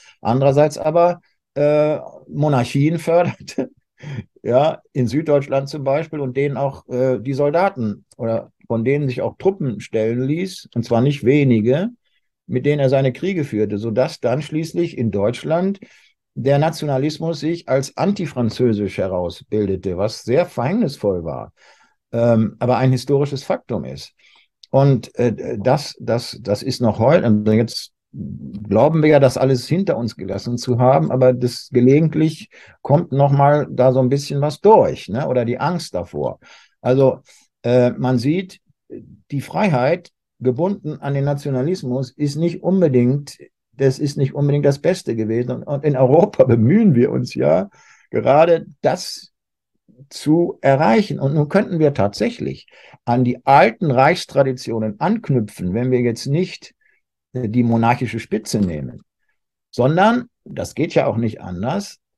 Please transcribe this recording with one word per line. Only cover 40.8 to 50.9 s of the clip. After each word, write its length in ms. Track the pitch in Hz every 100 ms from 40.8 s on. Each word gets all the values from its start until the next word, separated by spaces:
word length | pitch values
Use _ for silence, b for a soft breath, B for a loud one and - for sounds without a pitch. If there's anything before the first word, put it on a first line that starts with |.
| 151 147
an 140 | 143
den 100 | 143
Nationalismus 880 | 143 143 147 131 143 185 131 127 131
ist 240 | - 147 147
nicht 280 | 170 165
unbedingt, 760 | 165 190 165 127 120 143 143 - - _ _
das 260 | - 135 131
ist 180 | 147 147
nicht 160 | 139
unbedingt 320 | 143 143 143 143
das 140 | 139
Beste 360 | - 185 - 117
gewesen. 360 | 107 113 123
Und, 120 | 120
und 200 | - 143 151
in 100 | 131
Europa 480 | 127 156 202 -
<laughs> 20 | 131
bemühen 500 | 117 113 208 214 120
wir 160 | 127
uns 220 | 127 120
ja, 360 | - 143 170 196 b b b b
gerade 560 | 110 120 143 170 165 - 147
das 500 | 143 180 - - - _ _ _ _ _ _ - -
zu 480 | - 147 165 175 -
erreichen. 580 | 143 135 180